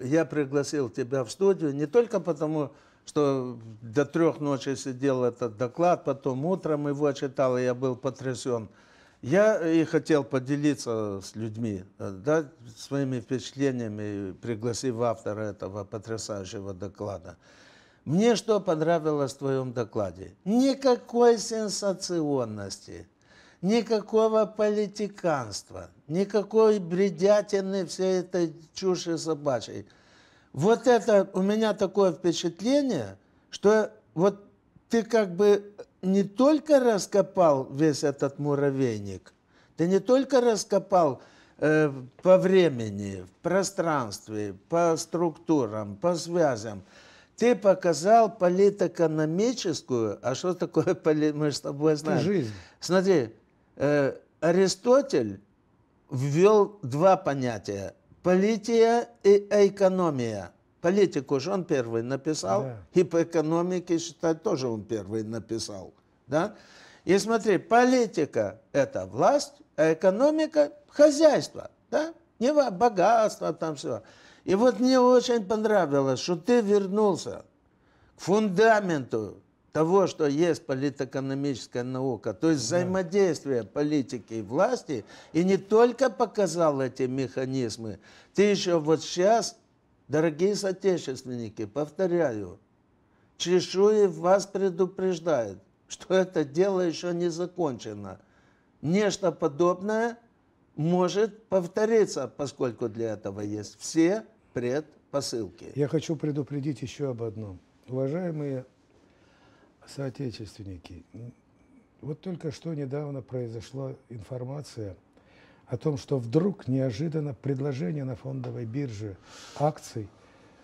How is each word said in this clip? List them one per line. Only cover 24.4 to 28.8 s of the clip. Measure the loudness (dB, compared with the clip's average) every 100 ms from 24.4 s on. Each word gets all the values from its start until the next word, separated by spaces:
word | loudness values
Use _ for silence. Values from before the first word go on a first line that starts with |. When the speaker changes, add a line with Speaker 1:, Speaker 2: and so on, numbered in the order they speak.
| 0
Speaker 1:
политиканства, | 0 0 0 -2 -4 -8 -4 -2 -2 -4 -12 -14 -16 -18 _ -6
никакой | -4 0 -2 0 4 4 4
бредятины, | 0 0 0 2 4 4 2 -2 -2 -4 -4
всей | -2 0 0
этой | -2 -2 -2 -4 -18
чуши | -4